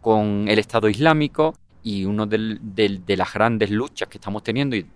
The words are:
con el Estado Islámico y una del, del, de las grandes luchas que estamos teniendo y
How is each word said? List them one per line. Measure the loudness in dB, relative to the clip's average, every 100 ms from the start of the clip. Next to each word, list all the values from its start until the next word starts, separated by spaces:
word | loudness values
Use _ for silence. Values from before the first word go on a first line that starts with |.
con | 4 2 2 0 2
el | 2
Estado | 2 2 2
Islámico | 2 2 4 0 0 -2 -2 _ -12
y | -6 -4 -2
una | -2 -2
del, | -2 -4 -8
del, | -10 0 0 0 -4
de | -2
las | -2
grandes | 2 2 2 0
luchas | 0 -4 -8 -12
que | -10
estamos | -10 -8
teniendo | -4 -2 -2 -2
y | -6